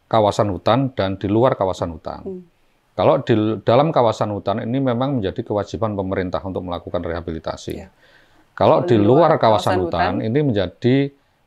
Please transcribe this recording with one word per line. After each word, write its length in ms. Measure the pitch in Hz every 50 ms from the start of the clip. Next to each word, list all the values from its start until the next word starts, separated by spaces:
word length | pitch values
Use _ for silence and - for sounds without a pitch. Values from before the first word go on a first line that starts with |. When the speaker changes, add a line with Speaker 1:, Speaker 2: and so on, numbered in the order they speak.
| _ -
Speaker 1:
kawasan 400 | - 113 104 101 - - 110 104
hutan 460 | 92 85 - 101 110 127 139 123 -
dan 240 | - 98 95 98 95
di 80 | - 95
luar 320 | 104 113 123 131 - -
kawasan 320 | 101 95 90 - 101 85
hutan. 320 | 82 78 - - 71 - -
Speaker 2:
Hmm. 180 | 196 190 185 180 _ _ _ _ _ _ _ _ _ _
Speaker 1:
Kalau 240 | - 92 127 160 156
di 140 | 120 - 120 107 107 107 110 101 - -
dalam 240 | 113 127 147 165
kawasan 400 | 147 143 123 110 110 - 120 104
hutan 320 | 104 98 - 101 98 113 117
ini 160 | 113 123 135
memang 400 | 139 131 117 117 131 139 143 123
menjadi 240 | 98 92 - - 117
kewajiban 500 | - 110 104 98 - - 92 113 110 104
pemerintah 460 | 98 95 92 95 95 90 92 87 80 -
untuk 200 | 98 92 98 92
melakukan 400 | 90 87 85 - 92 87 87 85
rehabilitasi. 720 | 85 82 87 85 87 82 82 - - - - - - -
Speaker 2:
Iya. 160 | - - - _ _ _ _ _ _ _ _ _ _ _ _ - -
Speaker 1:
Kalau 260 | 101 113 151 156 -
Speaker 2:
Kalau 60 | -
Speaker 1:
di 80 | 123 110
Speaker 2:
di 60 | -
Speaker 1:
luar 260 | 104 127 156 170 151
Speaker 2:
luar 80 | 160 -
Speaker 1:
kawasan 400 | - 113 107 104 - 120 98 -
Speaker 2:
kawasan 80 | 90 82
Speaker 1:
hutan, 260 | 87 85 87 90 95 113
Speaker 2:
hutan, 80 | 120 110
Speaker 1:
ini 120 | 113 147 156
menjadi 520 | 139 107 101 92 90 - _ - 120 127 139 139 139 - _ _ _ _ _ _